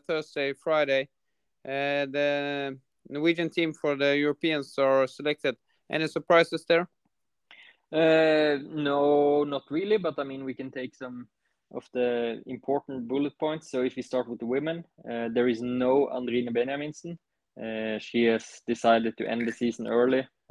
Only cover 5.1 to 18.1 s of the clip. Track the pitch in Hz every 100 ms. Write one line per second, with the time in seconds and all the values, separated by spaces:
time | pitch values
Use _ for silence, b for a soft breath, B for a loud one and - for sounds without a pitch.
5.1 | - 147 147 143 120 _ _ - 151 156
6.1 | 165 - 170 170 160 - 170 180 _ _
7.1 | _ _ _ _ b b b _ 156 160
8.1 | 160 160 156 151 143 143 156 147 143 143
9.1 | 147 143 147 147 143 - 151 196 214 175
10.1 | 147 139 135 131 127 131 131 127 - 127
11.1 | 123 123 _ _ _ _ 127 - 127 123
12.1 | 120 117 113 - 123 - 139 - 131 117
13.1 | 131 143 - 156 160 - 131 127 127 123
14.1 | 127 120 120 117 131 151 170 170 _ -
15.1 | 117 117 117 123 113 123 127 127 135 139
16.1 | 127 123 120 120 117 127 143 151 147 170
17.1 | 175 _ _ _ - 113 110 110 107 -